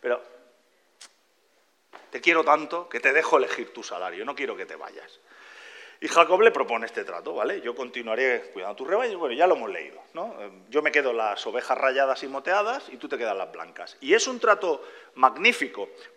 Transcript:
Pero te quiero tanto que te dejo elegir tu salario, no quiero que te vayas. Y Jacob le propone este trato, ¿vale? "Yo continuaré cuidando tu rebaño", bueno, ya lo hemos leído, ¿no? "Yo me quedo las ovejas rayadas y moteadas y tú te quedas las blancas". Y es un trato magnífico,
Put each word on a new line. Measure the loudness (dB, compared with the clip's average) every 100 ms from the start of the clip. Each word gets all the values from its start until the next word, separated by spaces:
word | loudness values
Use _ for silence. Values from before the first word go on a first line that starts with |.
Pero | -4 -4 -6 -20 -20 _ _ _ _ _ -20 _ _ _ _ _ _ _ _ -20 -14
te | -2
quiero | 2 4
tanto | 6 4 2 -6 -6
que | 0
te | 2
dejo | 4 6 4
elegir | 4 -2 -8
tu | -10
salario, | -10 -8 -8 -8
no | -10
quiero | -6 -6 -8
que | -10
te |
vayas. | -12 -14 -16 -20 -20 _ -20 -20 -20 -20 -20 -20 -10
Y | 0
Jacob | 4 6 8
le | 6
propone | 6 0 -2 -4
este | -8
trato, | -8 -8 -8
¿vale? | -4 -4 -4
"Yo | -6 -8
continuaré | -8 -8 -4 0 2 0 -4
cuidando | -10 -10
tu | -8
rebaño", | -2 -2 -2 -4
bueno, | -4 2
ya | 4
lo |
hemos | 4 -2
leído, | -8 -10 -16 -18
¿no? | -12 -12 -12 -16 -18 -4
"Yo | -2
me | 2
quedo | 2 2
las | 2 0 -2 -4
ovejas | -4 -2 0
rayadas | 2 2 2 0
y | -4
moteadas | -8 -2 0 0 -4 -8
y | -14
tú | -8
te | -6
quedas | -4 -4
las | -6
blancas". | -10 -14 -14 -18 -8
Y | 2
es | 2 2
un | 0
trato | 2 2 2 -4 -6 -20 -16
magnífico, | 4 4 6 2 2 -2 -6 -12 -12 -14